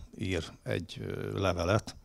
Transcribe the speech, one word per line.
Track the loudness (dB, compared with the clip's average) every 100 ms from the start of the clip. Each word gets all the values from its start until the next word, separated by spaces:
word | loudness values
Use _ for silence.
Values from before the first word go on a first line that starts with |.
| 0 -6
ír | 0 0 -2 -8
egy, | -2 -2 -2 -8
ö, | -6 -4 -4 2
levelet, | 2 4 4 4 2 -14